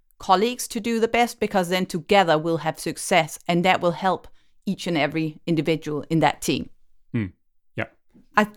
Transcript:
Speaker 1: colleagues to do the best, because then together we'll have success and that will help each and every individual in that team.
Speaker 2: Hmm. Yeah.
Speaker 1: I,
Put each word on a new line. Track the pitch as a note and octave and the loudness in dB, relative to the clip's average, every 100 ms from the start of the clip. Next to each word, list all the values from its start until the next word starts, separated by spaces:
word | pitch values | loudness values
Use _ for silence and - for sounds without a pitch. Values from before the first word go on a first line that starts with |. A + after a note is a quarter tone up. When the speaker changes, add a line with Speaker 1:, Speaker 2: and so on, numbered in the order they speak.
| _ - | _ -8
Speaker 1:
colleagues | - F#3 A#3 B3 - | 0 2 2 -2 -8
to | A#3 | -6
do | A3+ A3+ | -2 0
the | A3 | 0
best, | A#3 A#3 - | 2 0 -2
because | G#3 G3+ F3 | -2 0 0
then | F#3 F#3+ | -2 -2
together | F3 - G3+ E3+ D#3 | -6 2 4 6 2
we'll | E3 E3 | 2 -2
have | D#3+ D#3 | -4 -6
success | E3+ - - F3+ D3+ - - | -8 -8 0 2 2 -4 -2
and | F3 | 0
that | F#3 F3+ | 2 2
will | F3 | 0
help | E3 F#3+ E3+ - - _ _ - | 0 -2 -2 -6 -20 _ _ -6
each | F3+ F3+ | -6 -2
and | E3 | 0
every | D3 D#3+ D#3+ D#3 - | 0 -2 -4 -4 -2
individual | D#3+ D3+ D#3 D3+ D3 - | 0 0 -2 -4 -8 -2
in | E3 | 2
that | D3 - | 2 0
team. | - C3 - - _ _ _ | -2 -4 -6 -14 _ _ _
Speaker 2:
Hmm. | A#2+ F#2+ - _ _ _ - | -4 -4 -8 _ _ _ -8
Yeah. | - _ _ _ _ - | -8 _ _ _ _ -2
Speaker 1:
I, | G#3 | -2